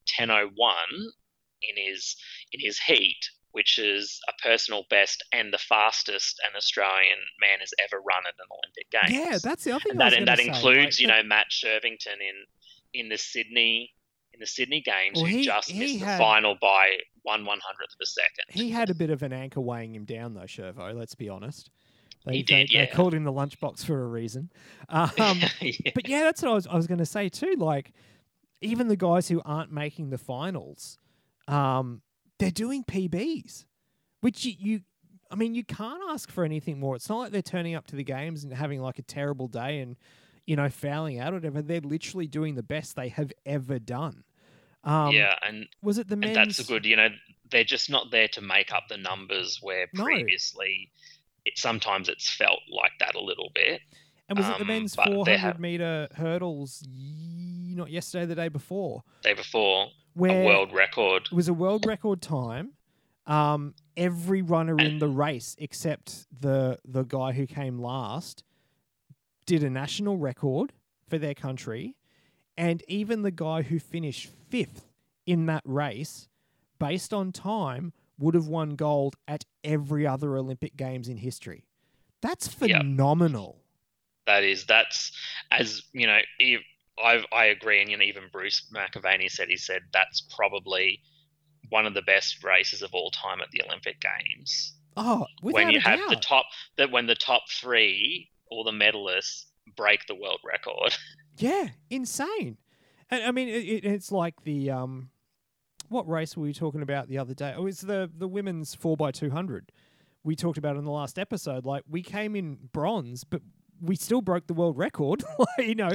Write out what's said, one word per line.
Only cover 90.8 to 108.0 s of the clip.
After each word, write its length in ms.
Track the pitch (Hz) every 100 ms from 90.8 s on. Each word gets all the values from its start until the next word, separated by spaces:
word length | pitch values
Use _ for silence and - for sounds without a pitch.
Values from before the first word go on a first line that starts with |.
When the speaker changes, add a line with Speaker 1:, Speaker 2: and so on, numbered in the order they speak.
| 95 101 _ _ _ _ _ _ 110
Speaker 1:
one 160 | 110 107
of 60 | 98
the 60 |
best 400 | 98 98 - -
races 380 | 95 92 98 101
of 100 | 98
all 160 | 92 90
time 320 | - 95 92
at 80 | -
the 120 | - -
Olympic 320 | - - -
Games. 760 | 98 95 - - - - - - _ -
Speaker 2:
Oh, 300 | 220 196 - -
Speaker 1:
When 120 | 214 107
Speaker 2:
without 180 | 339
Speaker 1:
you 60 | 110
Speaker 2:
a 20 |
Speaker 1:
have 180 | 113 110 403
the 80 | 120
Speaker 2:
doubt. 60 |
Speaker 1:
top, 240 | - 135 - - - -
that 140 | 139
when 160 | 123 117
the 80 | 117
top 280 | - 120 -
three, 800 | - 123 117 104 95 117 180 160 _ -
all 120 | 117
the 80 | 110
medalists, 760 | 107 107 107 98 92 - - - _ - -
break 300 | 104 104 -
the 60 | 95
world 240 | 98 90 -
record. 500 | - - - - -
<laughs> 60 | - - _ -
Speaker 2:
Yeah, 300 | 247 392 302 - -
insane. 680 | 262 247 - 302 427 151 107 _ _ _ _ -
And, 140 | 247
I 80 | 226
mean, 160 | 254 254
it, 140 | 226
it, 220 | 190 220 202
it's 260 | 202 -
like 320 | 202 170 -
the, 260 | 156 147 139
um, 400 | 127 127 131 131 _ _ _ _ _ _ - -
what 180 | 247 165
race 300 | 160 160 -
were 60 |
we 100 | 147
talking 300 | 143 160 151
about 240 | 139 143 127
the 100 | 135
other 160 | 127
day? 220 | 131 143 139
Oh, 80 | 190
it's 160 | 180
the, 260 | 190 196